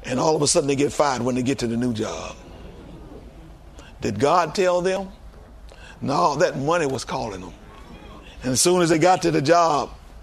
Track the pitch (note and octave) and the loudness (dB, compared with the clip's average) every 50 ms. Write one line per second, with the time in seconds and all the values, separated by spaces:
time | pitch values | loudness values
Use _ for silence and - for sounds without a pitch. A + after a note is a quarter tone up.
0 | - - B2+ - D#3+ D#3+ D#3 D#3 D3 C3+ - F3 D3+ C#3 C#3+ C3 C#3+ B2+ - - | -6 -4 -4 0 2 2 2 2 2 2 2 2 2 2 2 2 0 0 2 0
1 | D3+ C#3+ C3 A#2+ A#2 B2+ B2 B2+ B2 A#2+ C#3 - B2 A#2 A#2 A#2 A#2+ B2 A#2 G#2+ | 0 0 2 0 -2 -2 0 0 0 -2 -2 -2 -2 -2 -2 -2 -2 -2 -2 -2
2 | A2 G2 E2+ D#2+ E2 E2 - - - - - - - - - - - - - - | -4 -6 -6 -8 -10 -12 -12 -14 -18 -20 -20 -18 -18 -18 -18 -18 -20 -20 -18 -18
3 | - - - - - - - - - - - - - - - - - - - - | -18 -18 -18 -18 -20 -20 -20 -20 -20 -20 -20 -20 -20 -20 -20 -20 -20 -20 -18 -6
4 | - A2+ G#2+ G2+ B2 C#3+ D#3+ F3+ E3+ D#3+ D3+ - F#3 F3+ F3 F3+ F3 F#3 F#3 G3 | -6 -4 0 2 2 4 4 4 2 0 0 0 2 2 2 2 0 0 -2 -2
5 | G3 F#3+ - - - - - - - - - - - - - - - - - - | -4 -8 -14 -18 -20 -20 -20 -20 -20 -20 -20 -20 -20 -20 -20 -20 -20 -20 -14 -8
6 | A#2+ B2 C#3 D#3+ F3 E3 C#3 C#3+ C#3+ C3 B2+ B2+ C3+ D3 E3+ F3 D#3+ C#3 C3+ C3 | -4 -2 0 2 2 2 4 2 2 2 2 -2 0 0 2 2 2 0 -2 -4
7 | - - - C3+ B2+ A2+ G2 F#2 F2+ - - - - - - - - - - - | -6 -6 -6 -6 -6 -6 -8 -10 -12 -14 -16 -18 -20 -20 -20 -20 -20 -20 -20 -20
8 | - - - - - - - - - B2+ C3 A#2+ - F3 F3+ F#3 F3 D#3+ E3+ D#3 | -20 -20 -20 -20 -20 -20 -18 -8 -4 -2 0 2 4 4 4 4 4 4 4 4
9 | D3 F3+ F#3 F3+ - E3+ D3+ D#3+ C#3+ C3+ E3+ F3 E3+ E3 D3+ C#3 A#2 - - - | 6 4 4 4 2 0 0 0 2 4 4 4 6 4 2 0 -2 -4 -8 -18
10 | - - - - | -20 -20 -20 -20